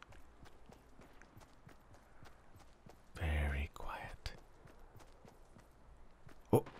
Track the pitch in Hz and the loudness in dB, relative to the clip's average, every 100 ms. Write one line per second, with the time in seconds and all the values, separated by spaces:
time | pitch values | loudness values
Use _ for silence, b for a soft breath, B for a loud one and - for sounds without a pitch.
0 | - - - - - - - - - - | -14 -12 -12 -12 -12 -12 -12 -14 -14 -14
1 | - - - - - - - - - - | -14 -14 -16 -14 -16 -16 -14 -14 -14 -16
2 | - - - - - - - - - - | -14 -12 -12 -12 -12 -14 -14 -14 -14 -14
3 | - - 82 76 73 71 73 - - - | -12 2 6 8 8 6 4 0 0 0
4 | - - - - - - - - - - | -2 -4 -6 -8 -10 -16 -16 -14 -14 -14
5 | - - - - - - - - - - | -14 -14 -14 -16 -16 -16 -16 -16 -16 -14
6 | - - - - - 135 - - | -14 -12 -12 -12 10 10 10 4